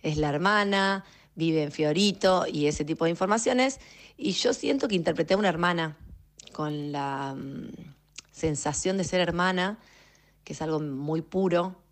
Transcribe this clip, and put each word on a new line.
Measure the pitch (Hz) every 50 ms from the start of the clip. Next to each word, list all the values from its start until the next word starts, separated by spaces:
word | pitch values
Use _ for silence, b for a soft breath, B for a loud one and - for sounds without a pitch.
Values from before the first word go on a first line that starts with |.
| -
es | 160 151
la | 151 151 147
hermana, | 143 147 175 202 208 208 202 202 196 196 196 196 196 196 B B B B B B B
vive | - 160 165 160 156 147
en | 143
Fiorito", | 139 - 151 151 151 180 208 208 190 - - 190 185 180 165
y | - - 147 147
ese | 147 151 - 151
tipo | 147 160 - 165
de | 165
informaciones. | 170 - 190 185 214 233 - 277 247 254 262 269 269 B B B B B B B B
Y | - - 196 180
yo | - - 240 -
siento | - - 277 277 269 -
que | 233 202
interpreté | 180 160 175 160 165 160 - 190
a |
una | 196 214 190
hermana, | 160 160 175 180 175 170 165 156 151 - - - - - - _ _ - - -
con | - - 151 151 151 147 147 147
la, | 143 143 139 139 139 135 139 139 135
mm, | 139 139 135 139 - - - - - - - - _ _ _ _ - _ _
sensación | _ - - 160 147 143 - 151 143 - - 185 190
de | 196 175
ser | 147 - 180
hermana, | 175 175 165 175 180 185 185 180 180 196 214 b b b b b b b b b b b b b _
que | - 156
es | -
algo | 160 156 156 151
muy | 156 147 139 131 143 147 160 160 160
puro | - - 185 190 185 170 170 175 190 185 - _ _